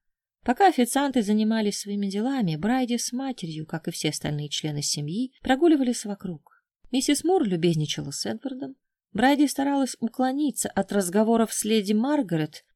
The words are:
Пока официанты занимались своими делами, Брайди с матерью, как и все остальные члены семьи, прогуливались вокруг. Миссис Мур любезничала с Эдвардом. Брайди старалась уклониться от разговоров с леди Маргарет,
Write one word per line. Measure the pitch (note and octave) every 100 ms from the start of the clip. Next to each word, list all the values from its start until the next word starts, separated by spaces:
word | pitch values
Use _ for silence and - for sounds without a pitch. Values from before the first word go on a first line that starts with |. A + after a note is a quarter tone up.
| _ _ _ _
Пока | - B3+ G4
официанты | D4 A#3+ C#4 C#4+ C4
занимались | G3 G#3+ G#3+ A3+ G#3 -
своими | G3+ G#3 G3+
делами, | G3 A#3+ C#4 F#3 D#3
Брайди | G3 C4 B3 A#3
с | -
матерью, | A#3+ C4+ B3+ E3 D#3 D#3
как | E3 -
и |
все | - D#3
остальные | D3+ D3+ D3 D3
члены | - D#3 D3
семьи, | C#3+ D3+ D3 F#3+ B3+ _
прогуливались | - C4 E4+ D4+ B3 A#3
вокруг. | G3+ G3+ F#3 D#3+ _ _ _ _ -
Миссис | C4 - C#4+
Мур | D#4+ F#4+ A#3
любезничала | F3 F3 D#3+ D3+ - C#3+
с | C#3+ -
Эдвардом. | A3+ C4 B3+ C4+ C4+ _ _ _
Брайди | G3+ B3+ C#4+ C#4+
старалась | - C#4 C#4 C4 -
уклониться | A#3 - B3+ C#4 D4+ - -
от | - G3
разговоров | G3+ F3+ F#3+ A3 A#3 A3+
с | -
леди | G#3 A3 G3
Маргарет, | G#3+ C4 D4 G3 E3 D3+ - _